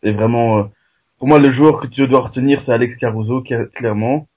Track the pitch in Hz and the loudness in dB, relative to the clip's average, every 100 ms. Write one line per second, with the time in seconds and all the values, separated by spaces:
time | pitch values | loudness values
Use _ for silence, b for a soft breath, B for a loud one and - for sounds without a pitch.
0 | 104 104 110 120 117 107 104 _ _ _ | -4 -2 0 0 0 0 -2 _ _ _
1 | _ _ 131 151 139 127 151 147 131 - | _ _ 2 6 6 4 2 2 -4 -4
2 | 135 131 117 131 131 139 139 117 120 123 | 0 2 0 -4 0 0 0 -2 -2 -4
3 | 123 110 107 127 131 120 - - 120 107 | -6 -4 -4 -6 -6 -8 -8 -8 -6 -4
4 | 113 143 151 | -2 -4 -6